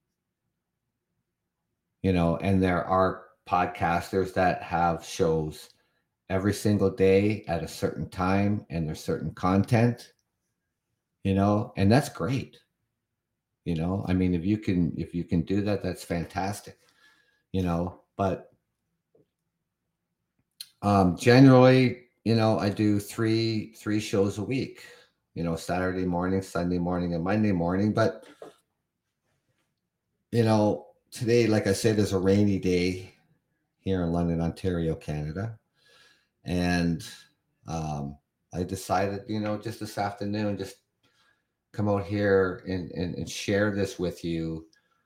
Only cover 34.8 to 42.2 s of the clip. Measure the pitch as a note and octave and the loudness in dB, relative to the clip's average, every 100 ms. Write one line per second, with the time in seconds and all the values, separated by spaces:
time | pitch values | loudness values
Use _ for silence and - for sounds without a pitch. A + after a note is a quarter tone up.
34.8 | D#2+ D#2+ - D2+ D2+ E2+ A2+ A2 _ _ | -2 -4 -6 -8 -6 -8 -8 -10 _ _
35.8 | _ _ _ _ _ _ - F2+ F2+ F2 | _ _ _ _ _ _ -6 -2 0 0
36.8 | E2+ E2 - - - _ _ _ - E2 | 0 -2 -8 -18 -20 _ _ _ -10 -8
37.8 | D#2 D2 C#2+ D2 _ _ _ E2 F2+ F#2+ | -6 -8 -10 -14 _ _ _ -8 -6 -6
38.8 | - F#2 G2 G2+ - G#2+ G#2 G#2 A2+ - | -2 -2 -2 -6 -6 -6 -4 -6 -8 -10
39.8 | G#2+ - G2+ - G2+ G#2+ G#2 G2 F#2+ - | -10 -6 -6 -6 -6 -4 -4 -4 -8 -14
40.8 | _ _ _ _ _ _ _ _ _ - | _ _ _ _ _ _ _ _ _ -4
41.8 | G#2 G2 G2 G#2 | 0 0 -2 -2